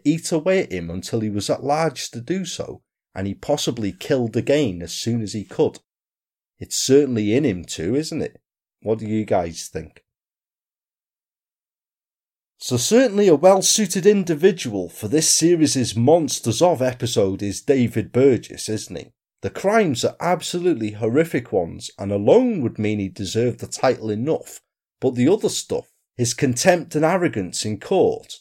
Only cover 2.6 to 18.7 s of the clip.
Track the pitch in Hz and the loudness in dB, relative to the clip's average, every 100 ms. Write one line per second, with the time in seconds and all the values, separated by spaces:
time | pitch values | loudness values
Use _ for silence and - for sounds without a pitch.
2.6 | - 78 _ _ _ - 98 95 - 147 | -10 -12 _ _ _ -8 -6 -6 -4 -2
3.6 | - 120 101 - - 135 117 113 - 143 | -2 -4 -6 -6 -2 -2 0 -2 0 0
4.6 | 127 87 85 - 113 117 104 107 95 - | 0 -4 -10 -8 -4 -4 -4 -8 -10 -2
5.6 | 131 - _ _ _ _ _ _ _ _ | -2 -2 _ _ _ _ _ _ _ _
6.6 | - - - 139 139 117 104 120 147 90 | -8 -6 4 4 4 0 0 2 0 -2
7.6 | 82 - 82 131 160 156 82 - _ _ | -8 -6 -2 -2 -4 -6 -8 -10 _ _
8.6 | _ _ 104 113 107 107 104 101 87 82 | _ _ -4 -4 -2 -4 0 0 -2 -8
9.6 | - 82 80 - _ _ _ _ _ _ | -12 -12 -12 -20 _ _ _ _ _ _
10.6 | _ _ _ _ _ _ _ _ _ _ | _ _ _ _ _ _ _ _ _ _
11.6 | _ _ _ _ _ _ _ _ _ _ | _ _ _ _ _ _ _ _ _ _
12.6 | - 123 - 226 262 202 202 143 180 196 | -4 -2 4 4 4 4 6 6 8 6
13.6 | 185 - 208 196 175 208 175 151 185 170 | 4 0 0 4 4 4 2 2 2 2
14.6 | 123 101 87 - 104 143 156 - 165 175 | -4 -6 -6 -8 -2 0 2 2 4 4
15.6 | 147 135 117 101 123 170 139 - 120 - | 4 2 -2 2 4 4 2 -4 -4 2
16.6 | 170 147 127 123 139 120 98 95 202 - | 2 2 -2 -2 -2 0 0 0 -4 -6
17.6 | - 135 117 113 90 120 139 107 - - | 2 2 2 0 -2 4 4 4 -2 -12
18.6 | - | -6